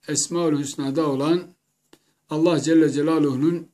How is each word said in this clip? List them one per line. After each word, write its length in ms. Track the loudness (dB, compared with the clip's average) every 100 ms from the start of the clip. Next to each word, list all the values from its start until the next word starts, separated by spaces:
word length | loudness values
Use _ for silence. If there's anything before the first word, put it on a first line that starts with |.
| -8
Esmaül 520 | -6 -4 -2 0 -2
Hüsna'da 480 | -4 -6 -6 -2 -2
olan 360 | 0 0 -2 -4 _ _ _ _ _ _ _ -8
Allah 320 | 0 2 2
Celle 280 | 2 4 4
Celaluhu'nun 800 | 2 0 2 0 0 -2 -2 -6